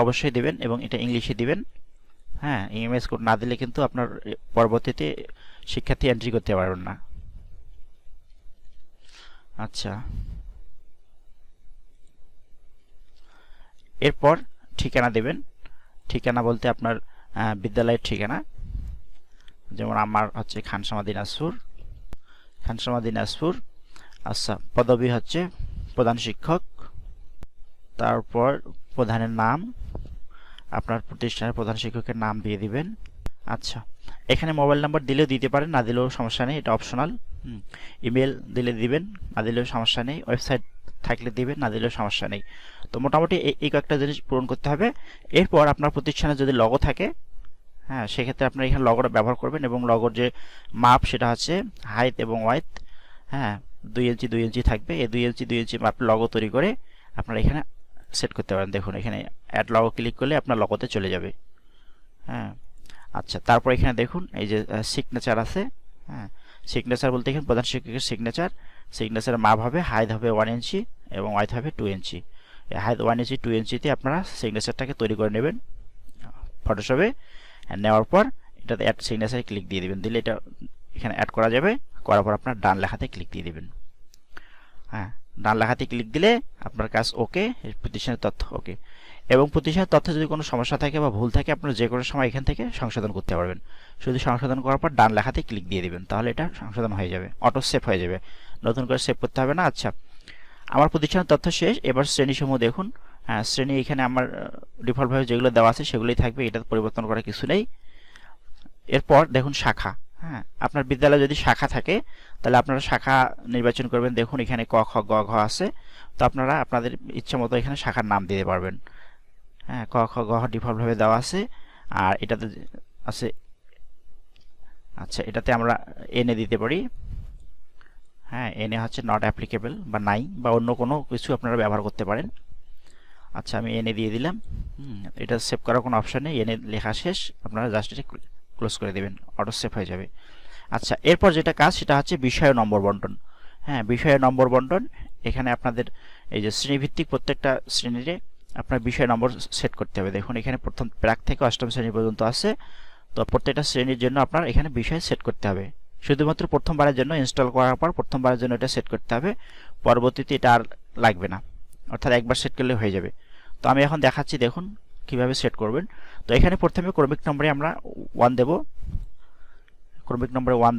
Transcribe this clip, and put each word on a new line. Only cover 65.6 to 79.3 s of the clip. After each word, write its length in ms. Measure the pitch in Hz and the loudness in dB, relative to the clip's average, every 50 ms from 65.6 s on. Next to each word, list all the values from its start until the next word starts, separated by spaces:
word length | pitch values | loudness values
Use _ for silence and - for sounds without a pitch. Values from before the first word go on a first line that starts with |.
| 208 269 - - - - - - - - | -2 -2 -6 -8 -10 -12 -14 -12 -12 -10
হ্যাঁ, 180 | 147 123 104 101 - - - - - - - - | -10 -10 -8 -8 -10 -10 -10 -14 -14 -10 -8 -4
সিগনেচার 380 | - 123 117 123 123 - - 131 127 | -4 -2 0 0 0 2 2 2 2
বলতে 120 | 123 117 139 | 2 0 0
এখানে 140 | 135 156 151 - | -2 -2 0 2
প্রধান 160 | 123 117 120 - | 2 2 2 0
শিক্ষকের 320 | - 127 - - 113 131 - - | -4 -4 -6 -6 -6 -4 -4 -4
সিগনেচার, 400 | 113 101 117 117 - 165 175 190 - - - - - - - - - | -4 -4 -4 -4 -2 -2 -2 -2 -4 -6 -10 -12 -12 -12 -14 -12 -6
সিগনেচারের 420 | - 113 110 113 113 - 131 120 113 110 | -6 -4 -2 -2 -2 0 0 0 4 6
মাপ 120 | 107 110 110 113 | 6 6 6 4
হবে, 140 | 123 135 175 175 - | 0 0 0 0 2
হাইট 200 | 117 110 113 107 110 | 2 2 2 2 0
হবে 140 | 110 120 117 110 | 0 2 2 4
ওয়ান 120 | 107 110 110 117 | 4 4 2 0
ইঞ্চি 240 | 120 - - 190 196 240 - - - - - 101 | -4 -4 -2 -2 -2 -2 -4 -8 -10 -8 -6 -4
এবং 120 | 95 101 107 104 | -4 -2 0 2
ওয়েডথ 160 | 101 151 - - | 2 2 2 0
হবে 120 | 120 127 156 - | -4 -4 -4 -4
টু 60 | - 110 98 98 | -2 -2 -2 -2
ইঞ্চি। 220 | 95 - - - 87 - - - - - - - - - - - | -2 -4 -6 -8 -8 -8 -10 -10 -12 -14 -14 -16 -12 -8 -6 -4
এই 60 | - 98 | -2 0
হাইট 160 | 113 120 104 110 | 0 0 2 4
ওয়ান 120 | 113 117 120 | 2 2 2
ইঞ্চি, 140 | 120 107 135 - - | 0 -2 -2 -2 0
টু 60 | 120 113 | 0 0
ইঞ্চিতে 300 | 110 113 - - 120 - 147 135 | 0 0 0 -4 -2 0 0 0
আপনারা 220 | - - 131 151 180 190 - - - | 0 0 0 0 0 -2 -4 -6 -4
সিগনেচারটাকে 540 | - 110 107 107 - 120 - - 131 131 - - | -4 -2 -2 -2 -2 -2 -4 -4 -4 -4 -2 -2
তৈরি 140 | 117 107 107 104 | 0 0 2 2
করে 120 | 110 104 104 | 2 0 2
নেবেন 180 | 110 131 160 220 240 - - - - - - - - - - - - - - - - - - - - - | 0 0 0 -2 -2 -4 -6 -6 -8 -8 -12 -12 -10 -10 -10 -8 -8 -8 -8 -8 -8 -8 -8 -6 -2 0
Photoshop-এ। 440 | - 107 98 - - 131 269 196 233 277 - - - - - - - - - - - | 0 0 0 0 0 2 4 4 2 0 -4 -8 -10 -12 -14 -14 -14 -14 -10 -8 -6
আর 60 | - 98 104 | -4 0 4
নেওয়ার 220 | 110 110 110 110 - | 6 6 6 6 6
পর 120 | 170 190 214 262 - - - - - - | 6 6 6 6 2 -6 -8 -14 -12 -8
এটাতে 220 | - - 117 98 107 | -4 -4 -2 2 2
অ্যাড 140 | 110 - - - | 2 2 2 -2
সিগনেচারে 360 | - 117 110 110 110 | -2 -2 0 0 0